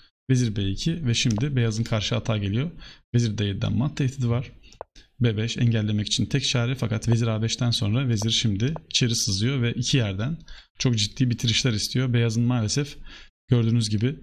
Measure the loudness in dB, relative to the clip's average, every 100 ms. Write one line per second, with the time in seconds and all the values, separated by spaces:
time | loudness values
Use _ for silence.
0 | _ _ 0 2 2 0 -2 -2 -2 -2
1 | 0 0 2 2 0 0 0 0 -2 -2
2 | -2 -2 -2 -2 0 -2 -4 -8 -18 -20
3 | _ 0 0 0 -2 -2 -2 0 0 0
4 | -2 0 0 0 -4 -14 -20 -20 -20 -20
5 | -20 _ 0 2 -2 2 2 2 0 0
6 | 0 0 0 0 0 0 0 -2 -2 -2
7 | 2 2 2 0 -2 0 0 0 0 0
8 | 2 0 0 0 0 0 0 -2 -4 0
9 | 0 0 -2 0 0 0 -2 -2 0 0
10 | 0 -2 -4 -6 -10 -20 -20 _ 0 2
11 | -2 0 0 2 0 0 0 0 -2 -2
12 | 0 2 2 2 2 2 0 0 -4 -8
13 | -16 -18 -20 _ _ 4 4 4 2 0
14 | 0 -2